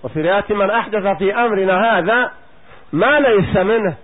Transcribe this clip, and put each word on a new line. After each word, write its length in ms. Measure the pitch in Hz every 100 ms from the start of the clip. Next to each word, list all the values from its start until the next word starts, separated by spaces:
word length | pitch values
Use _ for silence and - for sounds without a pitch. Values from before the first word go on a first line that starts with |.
وفي 180 | 127 156
رواية: 240 | 160 196 202
"من 200 | 208 196
أحدث 480 | 226 208 208 196 190
في 180 | 190 202
أمرنا 640 | 240 202 190 185 226 208
هذا 320 | 170 233 240 - - - - - -
ما 260 | 151 233 294
ليس 360 | 277 208 160 175
منه 400 | 185 226 202 147